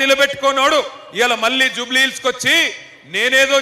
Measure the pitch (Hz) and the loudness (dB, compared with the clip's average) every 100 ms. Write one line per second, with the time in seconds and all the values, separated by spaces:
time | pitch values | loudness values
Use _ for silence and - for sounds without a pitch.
0 | 269 269 277 269 269 269 269 294 233 - | 2 2 2 0 -2 2 2 2 -2 -8
1 | - 175 247 226 220 262 262 202 240 254 | -12 -4 -2 0 -2 0 -2 -2 -4 0
2 | 262 - 262 254 254 320 302 - - - | 0 -2 -4 -4 0 0 0 -4 -18 -20
3 | 131 180 240 262 269 277 | -10 -4 0 2 2 2